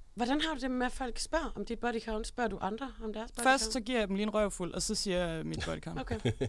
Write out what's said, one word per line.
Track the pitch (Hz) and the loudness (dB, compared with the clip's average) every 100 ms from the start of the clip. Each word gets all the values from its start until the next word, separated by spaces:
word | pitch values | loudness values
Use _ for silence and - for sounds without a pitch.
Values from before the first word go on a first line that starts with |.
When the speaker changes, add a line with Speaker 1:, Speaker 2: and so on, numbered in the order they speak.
| - | -12
Speaker 1:
hvordan | - 240 294 | -2 2 2
har | 320 | 2
du | 285 | 0
det | 262 | 0
med, | 254 254 | 0 0
at | |
folk | - 254 - | 0 -4 -4
spørger | - 320 269 - | 0 0 0 -4
om | 202 | -4
dit | 226 | -2
body | 240 226 | 0 -2
count? | 226 214 220 | -2 -4 -4
Spørger | - 233 | 0 0
du | 190 | 0
andre | 190 220 262 - | -2 -2 -6 -6
om | 220 | -6
deres | 214 220 | -6 -8
body | - | 2
Speaker 2:
Først | 247 269 | 6 6
Speaker 1:
count? | 220 | 4
Speaker 2:
så | 254 | -2
giver | 214 247 | 0 2
jeg | 202 | 2
dem | 196 | 2
lige | |
en | 214 | 2
røvfuld, | 214 208 - 175 | 4 2 0 -2
og | 185 | 0
så | - 214 | 0 0
siger | 202 180 175 | 2 2 2
jeg | 160 156 | 0 -2
mit | 165 - | -2 -2
body | 156 | -4
count. | 165 170 | -4 -6
Speaker 1:
Okay. | 254 220 123 - | -4 0 0 0